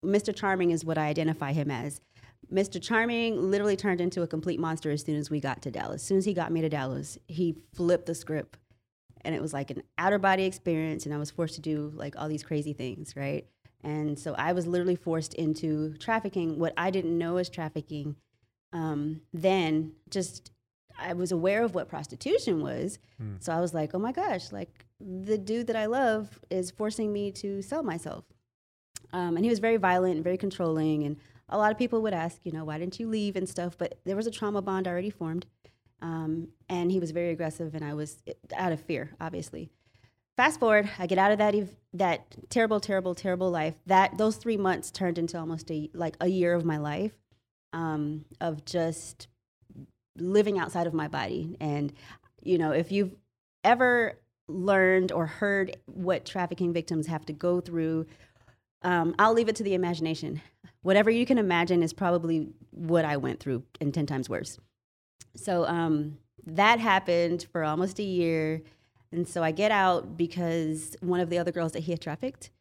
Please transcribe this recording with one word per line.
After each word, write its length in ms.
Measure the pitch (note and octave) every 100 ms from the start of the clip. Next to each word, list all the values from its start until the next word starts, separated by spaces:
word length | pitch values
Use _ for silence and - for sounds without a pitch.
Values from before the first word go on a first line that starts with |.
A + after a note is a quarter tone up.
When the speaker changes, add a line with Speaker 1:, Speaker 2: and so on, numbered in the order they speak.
Speaker 1:
Mister 280 | E3 G3+ G3+
Charming 380 | G3 G3+ F#3+ F3
is 140 | E3
what 140 | D#3+ D#3+
I 100 | D3+
identify 420 | D3+ D#3 D#3 C#3
him 180 | D#3 C#3+
as. 320 | C3 D3 C#3 _ _ - _ -
Mister 300 | F#3+ G3 F#3
Charming 720 | - A3+ A#3 A#3 A#3 A3 F#3+
literally 260 | G3+ G#3 G3
turned 240 | G#3 F3+
into 220 | F3 F#3
a 60 | E3+
complete 320 | D#3+ E3 E3+
monster 320 | E3 D#3+ D#3
as 100 | D3
soon 140 | D3 D3+
as 140 | D3
we 100 | D3+
got 220 | C#3 B2
to 80 | C#3+
Dallas. 300 | A2+ - -
As 40 | -
soon 120 | G3
as 80 | F#3+
he 80 |
got 180 | F3+ E3
me 80 | E3
to 80 | D#3+
Dallas, 500 | D3 C3+ C3 C#3+ - _
he 300 | D#3+ F3 D#3 -
flipped 320 | - E3+ F3+ F3+
the 80 |
script. 420 | E3 - D#3 - - _ _ _ _ _ _
And 120 | -
it 80 | D#3+
was, 100 | D#3
like, 200 | C#3 C#3
an 100 | C3+ - -
outer 220 | F3 G3+
body 240 | G3 F#3+
experience, 640 | F#3+ F#3 - E3 D#3+ D#3 -
and 80 |
I 40 | D3
was 120 | D3
forced 240 | - E3 D#3+
to 40 |
do, 300 | D#3 D3+ D3 D#3
like, 180 | C#3+ -
all 120 | D3+
these 160 | D3+
crazy 280 | - D3+ D3
things, 440 | D3 B2+ B2 D3+ -
right? 320 | C#3 D3 - _ _ _
And 320 | D3+ D3+ D3+ D3
so 180 | -
I 180 | C#3+ D3
was 160 | F3+ E3+
literally 260 | F3+ F3+
forced 400 | F3+ - D#3+ D#3
into 600 | - D#3+ D#3 E3 D3+ D#3
trafficking, 600 | D3+ - A3+ G#3+ F#3+ E3 D#3
what 160 | E3 -
I 160 | F3
didn't 260 | F#3+ E3+ E3+
know 200 | E3 F3+
as 100 | F3+
trafficking, 680 | - D#3 D#3 D3 D3+ D3 D3 _ _ _ _ _
um, 500 | F3 D#3+ D3 D3 D#3 _
then. 640 | E3+ F#3 F#3+ E3 D#3 D#3+ - -
Just, 440 | G3 F3 - - _ _ _ _ -
I 180 | E3
was 180 | F3 F3+
aware 320 | F3 F3 G3+
of 100 | A#3
what 140 | F3+ -
prostitution 720 | D#3+ D3+ B2+ - G#4+ F#4 E3+
was. 400 | C#3+ B2 D#3+ G#3 _ _
Speaker 2:
Hmm. 180 | A2 G2
Speaker 1:
So 120 | -
I 80 | E3
was 140 | F3
like, 180 | D#3+ D3+
"Oh 60 | F3+
my 140 | A3
gosh, 400 | C4 G4 G3 -
like, 340 | - F3 _ - _
the 360 | G#3 F#3 F#3+ G#3+
dude 300 | F#3+ A3+ A#3
that 80 |
I 120 | A3+ G#3+
love 520 | B3 B3+ G#3+ G#3 - -
is 220 | F#3 F3+
forcing 420 | - G#3+ G#3+ G#3+
me 200 | G#3 G3+
to 280 | G3 G3+ G3
sell 220 | G3 D4+
myself." 420 | C#4 E3+ E3 - - _ _ _ _ _ _ - -
Um, 240 | F3+ F3 E3+
and 80 |
he 60 | G#3+
was 80 | A#3
very 200 | A3+ A3+
violent 360 | F#3 F3+ F#3
and 100 | D#3+
very 140 | E3 F#3
controlling. 640 | G3+ F#3 E3+ D#3+ D#3 D3+
And 140 | D3 D3 - - _
a 100 | G3+
lot 140 | G#3+
of 60 | G#3+
people 240 | B3 A3+
would 120 | A3
ask, 240 | F#3 E3 -
you 80 | -
know, 120 | D#3
"Why 140 | D#3 D3+
didn't 220 | F3 -
you 80 | A3+
leave?" 260 | A3 G#3
and 140 | F#3+ F#3
stuff. 280 | - F3 -
But 220 | F3 -
there 120 | - G3
was 120 | A3
a 20 |
trauma 320 | A3 G#3+ G#3
bond 240 | G3 F#3+ F#3
already 240 | F3 G3
formed. 340 | - E3 E3 E3+ _ _ _ _ _
Um, 480 | E3 E3 D#3+ D#3+ E3 _ _
and 240 | F3+ F3
he 80 | F#3
was 100 | E3+
very 200 | D#3+ F3
aggressive, 440 | E3 D#3+ D#3 E3
and 100 | D#3
I 100 | D3+
was, 280 | D3+ D3+ - - - - -
out 160 | F3+
of 80 | D#3
fear, 300 | - D#3 D3 -
obviously. 500 | E3 F3 D#3+ - E3 _ _ _ _ _ _ -
Fast 220 | C4 D#4
forward, 320 | A#3 G#3+ G3+ -
I 80 | F3+
get 120 | F#3
out 120 | G3
of 80 | G#3
that 160 | G#3
ev-, 220 | G#3 F#3+ - _
that 440 | F3 F#3 E3 - - -
terrible, 320 | B3 A3+ G#3+
terrible, 340 | - G3 F#3
terrible 360 | F3 G3 F3+ F#3
life. 260 | E3+ D#3 D#3+ -
That, 320 | F#3+ G3 -
those 180 | G#3+ G#3+
three 200 | A#3 A3
months 340 | F#3+ F3+ -
turned 280 | - F#3 E3+
into 200 | E3 E3+
almost 320 | D#3+ D#3+ -
a, 200 | D#3+ D3+
like, 240 | E3 E3 -
a 60 | F3+
year 280 | F#3 F3
of 100 | F3
my 140 | E3+ D3+
life, 340 | D3 D3+ G#3 - _ _ _ _ _
um, 520 | E3 E3 D#3 D3 D#3 D3+ -
of 240 | E3+ D3+
just 640 | - F3+ E3 D#3+ - - - _ _ _ _ - C3+ _ _ -
living 420 | F3 G3+ G#3 G3+
outside 280 | E3 F3+ E3+
of 80 |
my 120 | D#3+ D3+
body. 500 | C#3+ G#2 - D#3+ -
And, 320 | D#3 D3 C#3+ - - - _ _
you 160 | - F3+
know, 140 | D#3+
if 180 | D3 E3+
you've 240 | G3 F#3+ - _ _ _ _
ever 560 | G3 A#3+ B3+ A#3+ A3+ - _ _ _
learned 640 | E3+ F#3 G3 F#3 F#3 F3+
or 140 | - D#3+
heard 500 | - G3+ G3 F#3+ - -
what 380 | - F3+ F3+
trafficking 480 | - G3 F3 F3 F3+
victims 340 | E3+ E3 D#3+ D#3
have 180 | D#3+ -
to 60 |
go 280 | D3+ F3 F3+
through, 460 | F3 E3+ D#3+ D#3+ D#3+ - - _ _ _ _ _
um, 320 | F3+ F3+ E3 E3+
I'll 160 | G#3
leave 140 | A3+ A3+
it 80 | G#3+
to 60 |
the 120 | G3+
imagination. 640 | F#3 F3+ F3 D#3+ D#3+ D3+ D3+ - _ - _
Whatever 300 | F3 G3 G#3+
you 160 | A#3 B3
can 120 | B3+
imagine 440 | G3+ E3+ E3+ F3+
is 100 | E3
probably 560 | - F#3+ F3 E3 D#3+ D#3 - -
what 340 | - E3 E3+
I 140 | D#3+ D3
went 200 | C3 -
through 240 | - B2 - -
and 140 | C#3+
ten 120 | C#3+ D3
times 220 | C3+ C3
worse. 300 | G2+ - - _ _ _ _ _ _ -
So, 320 | - - F3+ E3
um, 520 | E3+ E3 D3+ D3+ D3+ _ _
that 360 | - D#3+ G3+ A#3
happened 640 | A3+ F#3+ F#3+ F3 E3+ E3+ -
for 120 | F3
almost 340 | D#3 D#3 F#3 F#3
a 40 |
year. 600 | G3+ F3+ E3+ D#3+ D#3 D#3+ D#3 _ _ _ _
And 140 | E3 F3
so 140 | F3
I 80 | E3
get 200 | D#3+ G#3
out 460 | G#3+ F#3+ F3 - E3
because 800 | E3+ F3+ E3+ E3 D#3+ D#3 - -
one 200 | F3 F3+
of 100 | E3+
the 80 | F3
other 140 | E3+
girls 200 | F3 E3
that 80 | -
he 120 | D#3+
had 80 | E3
trafficked 500 | - D3+ B3+ C#4 - _